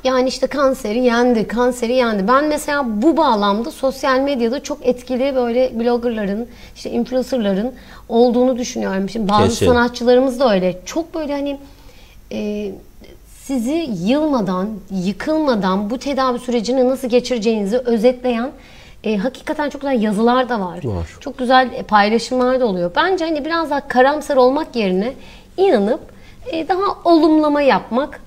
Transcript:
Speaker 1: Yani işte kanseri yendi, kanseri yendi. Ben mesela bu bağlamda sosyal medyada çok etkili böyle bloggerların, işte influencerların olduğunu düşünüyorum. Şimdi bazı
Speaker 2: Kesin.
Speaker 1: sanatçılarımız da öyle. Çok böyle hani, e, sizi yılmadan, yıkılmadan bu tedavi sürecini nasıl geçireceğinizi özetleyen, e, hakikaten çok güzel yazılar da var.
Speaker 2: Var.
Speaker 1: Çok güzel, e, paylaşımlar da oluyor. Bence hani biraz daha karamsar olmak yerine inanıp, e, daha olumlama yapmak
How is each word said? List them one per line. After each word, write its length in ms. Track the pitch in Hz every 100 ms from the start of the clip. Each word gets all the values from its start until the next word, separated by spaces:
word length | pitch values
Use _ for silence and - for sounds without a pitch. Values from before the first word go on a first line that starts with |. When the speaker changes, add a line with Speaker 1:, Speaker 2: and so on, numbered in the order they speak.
Speaker 1:
Yani 240 | 254 254 254
işte 180 | - 262
kanseri 520 | 269 269 269 208 226
yendi, 500 | 254 233 247 233 190
kanseri 440 | 214 247 247 226
yendi. 360 | 254 233 208 190
Ben 200 | 262 302
mesela 360 | 294 294 285 254 208
bu 140 | 294 285
bağlamda 540 | 294 214 202 202 233
sosyal 500 | - 269 254 285 262
medyada 420 | 277 277 233 285
çok 240 | 294 294 247
etkili 480 | 247 - 254 277 262
böyle 340 | 240 240 254 226
bloggerların, 680 | 240 240 240 220 196 202 233 - - -
işte 140 | 240
influencerların 840 | 233 233 254 247 262 202 190 240 254 - - -
olduğunu 500 | 233 247 240 254 240
düşünüyorum. 500 | 240 226 202 190 196
Şimdi 200 | 226 196
bazı 200 | 208 208
Speaker 2:
Kesin. 180 | 233 208
Speaker 1:
sanatçılarımız 760 | 240 240 247 233 247 269 247
da 140 | 262
öyle. 240 | 196 180 180
Çok 300 | - 320 330
böyle 180 | 330 285
hani, 260 | 285 285 277 - - - - - - -
e, 380 | 214 214 208 208 190 - - - - - -
sizi 480 | - 269 226 320 320 185
yılmadan, 640 | 185 285 311 262 185 180 202 214 - 190
yıkılmadan 840 | 175 - 294 311 294 220 190 190 208
bu 80 | 254
tedavi 400 | 277 262 262 240
sürecini 500 | 247 240 208 262 247
nasıl 200 | 262 262
geçireceğinizi 680 | 247 247 247 208 220 196 247
özetleyen, 720 | 247 233 240 254 254 233 254 - - - - -
e, 120 | - 208
hakikaten 540 | 254 - - 302 294
çok 100 | 277
güzel 220 | 277 254
yazılar 460 | 214 202 233 254 247
da 120 | 233
var. 240 | 180 170
Speaker 2:
Var. 220 | 127 92 82 -
Speaker 1:
Çok 180 | 277 254
güzel, 320 | 247 262 254 254
e, 60 |
paylaşımlar 760 | - 214 208 226 - 254 247 262
da 60 | 240
oluyor. 240 | 185 175 277
Bence 280 | 339 370
hani 200 | 330 302
biraz 260 | 285 330 311
daha 180 | 285 269
karamsar 480 | 254 262 302 - 277
olmak 400 | 247 285 311 240
yerine 360 | 196 185 226 277 - - - -
inanıp, 440 | 381 247 202 302 - - - - 494
e, 160 | 330 311
daha 160 | 370 392 -
olumlama 580 | 339 330 320 311 302 294
yapmak 580 | 277 190 - 233 294 -